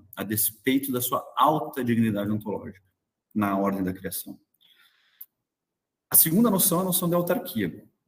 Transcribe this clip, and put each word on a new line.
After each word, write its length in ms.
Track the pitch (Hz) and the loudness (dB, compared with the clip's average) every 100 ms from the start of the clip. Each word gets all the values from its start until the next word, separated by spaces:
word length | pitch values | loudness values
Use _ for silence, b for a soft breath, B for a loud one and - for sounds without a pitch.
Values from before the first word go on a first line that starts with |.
| - - | -14 -10
A 80 | |
despeito 680 | 98 107 - - 131 135 135 | -4 -2 -2 -2 0 0 0
da 100 | 123 | -4
sua 220 | - 131 - - | -2 -4 -4 2
alta 460 | 139 156 151 139 | 4 4 -2 -4
dignidade 480 | 120 113 113 104 104 | 0 2 2 2 -2
ontológica 500 | 107 107 95 - - _ _ _ _ _ 107 | -4 -4 -8 -8 -16 _ _ _ _ _ -2
na 200 | 101 98 | 0 2
ordem 260 | 98 98 | 0 0
da 100 | 90 | -2
criação. 460 | 92 92 - - - _ _ B B B B B B - _ _ _ _ _ _ _ - | -4 -8 -10 -12 -16 _ _ B B B B B B -20 _ _ _ _ _ _ _ 0
A 60 | - | 2
segunda 340 | 165 175 233 | 4 4 4
noção 300 | 190 - 170 | 4 2 0
é 20 | |
a 20 | 190 | 0
noção 240 | 175 175 | -2 0
de 60 | 175 | 0
autarquia. 680 | 175 180 - - 92 - - _ | 0 -2 -4 -4 -4 -6 -18 _